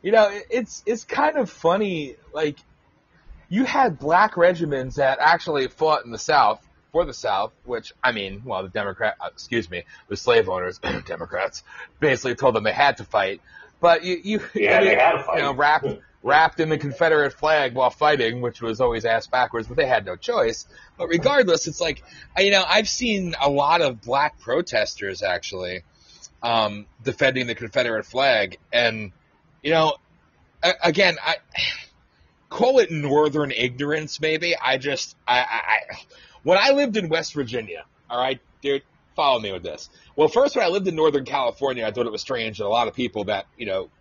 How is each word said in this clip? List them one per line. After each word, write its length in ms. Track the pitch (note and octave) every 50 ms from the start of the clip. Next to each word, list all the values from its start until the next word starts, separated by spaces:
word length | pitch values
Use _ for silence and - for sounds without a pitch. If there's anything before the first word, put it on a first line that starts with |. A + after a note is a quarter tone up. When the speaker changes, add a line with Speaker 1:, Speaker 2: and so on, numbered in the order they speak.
Speaker 1:
You 100 | - F#3
know, 180 | A3 A3+ G#3+ G3+
it, 160 | G3+ G#3 - -
it's, 320 | A3 B3 A3+ - - - _
it's 180 | G3+ A#3+ A3 -
kind 320 | - - - C#4+ D4+ D#4
of 140 | D4 A#3 -
funny. 640 | - - - E3 F3+ G3+ G#3+ G3 F3+ D#3+ D3 C3 A#2+ _ _ -
Like, 240 | - D3+ D#3+ D3+ D3 - _ _ _ _ _ _ _ _ _ _ _ _ _ - - - _ _
you 140 | F3 G#3+ C4
had 340 | B3 - - C4 A3+ D#3+ B2+
black 400 | C#3 D3 E3 F3+ G#3 G#3 - F3
regiments 580 | E3+ F3+ F3+ E3 E3 D3+ C#3+ C3+ B2+ C3 B2
that 220 | D3 C#3 C3 - -
actually 480 | D3 D#3 E3+ E3 - F3 D3+ C#3+ C3 -
fought 380 | - - D#3 D#3 D3+ C#3 -
in 40 | A#2+
the 60 | A#2 A2
South, 480 | - - D#3 C#3+ B2 G#2 A2 - _ _ _ _ _ _
for 120 | - D#3+ F3
the 80 | D3 B2
South, 380 | - - A2+ G2 F#2+ G#2 A2+ _ _ _
which, 280 | B2 A#2+ A2+ - - - _
I 100 | - B2+
mean, 300 | A#2 G#2+ G2 F#2+ G2 G2+ A#2
well, 160 | C3 G#2 F#2
the 60 | F#2+ F#2
Democrat, 460 | F2+ G#2+ G2+ G2+ F#2 - A2+ G#2+ - _
uh, 60 | - F2
excuse 380 | _ - - - B2 A#2 G2 E2+
me, 140 | F2+ F2 - _ - - _ _
the 80 | G2+
slave 320 | - - B2 A#2+ A#2 G#2+ F#2+
owners, 320 | F#2 F#2 F2+ F2+ F#2 - - -
<clears throat> 140 | G2+ - -
Democrats, 560 | - E2+ E2 E2 - - F2+ F#2+ - - - _ - - - - - _ _
basically 340 | D3+ D3+ C3 G#2+ - B2+ A#2+
told 220 | - C3+ C3 A2+
them 80 | A2 G#2
they 80 | A2
had 240 | G#2+ B2 C#3+ C#3+ C3
to 80 | - G#2
fight. 380 | - - G#2+ G2 F#2+ G2 - _ _ - - - - _ _
But 260 | - E3+ E3+ D#3+ E3
you, 160 | F3+ F3+ E3+ -
you, 160 | G3 A3 G#3 - - -
Speaker 2:
Yeah, 220 | G#3+ G#3 G3 F#3
Speaker 1:
I 40 | -
mean, 80 | G3 F#3+
Speaker 2:
they 60 | F3
had 160 | - - E3
to 100 | E3 -
fight. 140 | - - E3
Speaker 1:
you 60 | D#3+
know, 120 | C#3+ C#3+ C3+
wrapped, 320 | B2+ D3 D3 D3+ D3+ C#3 D3 C#3+ - _ _ _ _
wrapped 360 | - A#2+ C#3+ D3+ D#3+ D#3+ - -
in 80 | D#3+ D#3
the 100 | D#3 C#3+
Confederate 540 | C#3+ C#3+ C3 - E3+ D#3+ D#3+ D3+ D3 C3+
flag 420 | - _ - D3+ D#3 D3+ C#3+ B2+ A#2+
while 160 | C3+ B2+ B2
fighting, 500 | - _ D3+ D3+ D3+ C#3 A#2+ A2+ A#2 B2
which 200 | B2 A#2+ A#2 -
was 200 | A#2+ A#2 A2 G#2+
always 240 | C3 A#2+ A#2 A2+ G#2+
ass 220 | A#2 A2+ A2+ - -
backwards, 400 | - B2+ B2 - - A#2 A2+ A#2
but 80 | B2
they 100 | D3+ D3+
had 180 | B2+ B2+ A2 G2
no 120 | F#2+ F2+
choice. 500 | F2 - - A#3+ G#3+ B2+ A2+ A2+ - - _ - - - - _ -
But 80 | F3 E3
regardless, 580 | E3 E3+ E3 C4 C#4+ C#4+ B3+ F3+ E3 D#3 - E3
it's 120 | D3+ -
like, 220 | F3 D#3+ C#3+ - - - - - - - _
I, 40 | F3+
you 80 | G3 G3+
know, 140 | G3+ F#3+ F#3
I've 220 | D#3 F3+ G#3+ A3 G#3+
seen 460 | - - B3 A#3+ G#3+ G3 F#3 F3 D#3+ -
a 80 | C3+ C#3+
lot 320 | C#3+ C#3 C#3+ C#3+ E3 F3
of 180 | D#3+ C#3 B2 G#2+
black 360 | - A2+ B2 C#3 D3 D3 - -
protesters, 840 | - A2+ B2 D#3+ F3 - B2 A2 G#2 - - - G#2 G2 F#2+ F2+
actually, 600 | G2+ F#2+ F2+ F2 - - G2 F#2 F#2 F2+ F2+ F2+ - _ _ _ _ _ - - - - _ _
um, 440 | - A#2+ A#2 A2+ A2 G#2 G2+ G#2 G2+ - _ _ -
defending 420 | C3+ A#2+ - D3 C3+ B2+ B2+ B2+
the 80 | A#2+ A2+
Confederate 500 | - A#2+ G#2+ - C3 B2 A#2+ A2+ A2 G#2+
flag, 540 | - - B2+ C#3 C#3 B2 G#2+ G2+ F#2 F2+ - _ _
and 400 | - A#2+ A#2+ A#2 A2 A2 G#2+ G2 - _ _ _ _ _ _ _ _ _
you 80 | - C#3+
know, 220 | E3 D#3+ D#3+ D#3 C#3+ - _ _ _ _ _ _ _ _ _ _ _ _
a-, 120 | - F3 F3+ -
again, 340 | - F3 D3+ F3+ G3 F3+ D#3+ C#3+
I, 140 | A#2+ D3+ E3 - _ _ - - - - - - - _ _ _ _ _ _ _ _ _ _ _ _ _
call 300 | - - A3+ B3+ C4+ C4
it 120 | G#3+ -
northern 600 | E3 D3+ C#3+ C#3+ C#3 D3+ D3+ D3+ C#3 D3+ D3 C#3
ignorance, 680 | B2 A2 A#2+ B2+ B2 B2 C#3+ C#3+ D3+ D#3 D#3 C#3+ - -
maybe. 360 | D#3 D#3 D#3 D#3 E3+ F3 E3
I 220 | - - B2+ C3+ C3
just, 380 | C3 C#3+ C#3 B2+ - - - _ _
I, 140 | A2+ B2 B2
I, 20 |
I, 360 | B2 - A2+ A2+ - F#2 A2 A2 - - - - - _ - - - _ _ -
when 160 | _ C#3 F3+ G3
I 120 | G#3+ C#4
lived 240 | C#4 C#4 C#4+ B3+ G3+
in 120 | A3 F#3+ D#3+
West 260 | D#3+ E3 D#3 - -
Virginia, 500 | D3 C#3 A2+ A#2 A#2+ A2 G2 E2+ D#2+ D2+ _ _ _ _ _
all 120 | A#2+ A#2+
right, 200 | B2+ C3 C3+ B2+ _ _ _ _
dude, 200 | - C#3 C#3 C#3 _ _ _ _ _ _ _
follow 220 | - D3+ C#3+ C3 A#2
me 120 | G#2+ G2+
with 100 | F#2+ F2+
this. 260 | E2+ E2+ D2+ - - - _ _ _ _ _
Well, 120 | - D3+ D3+
first, 280 | - A#3 C4+ D4 -
when 80 | C4 G#3
I 40 | E3+
lived 200 | F3 G3+ F#3+ F#3
in 80 | E3
Northern 280 | D#3 D#3 D#3 C#3+ C#3+ C3
California, 600 | B2 C#3+ C#3+ C3 A#2 - - C3+ C3+ B2+ A#2+ A2+
I 40 | G#2+
thought 140 | G#2 B2 A#2+
it 60 | A#2
was 100 | G#2+ G#2
strange 360 | - - C3 A#2+ A2+ A2 G#2+ G#2+
that 60 | G#2+
a 40 | G2+
lot 200 | A2 A#2+ A#2 G#2+
of 60 | -
people 300 | - B2+ A2+ - A2 G2+
that, 220 | F#2 G#2 G2 G2+ _ _
you 100 | _ A#2
know 240 | G2+ F#2+ F#2+ F2+ - _ _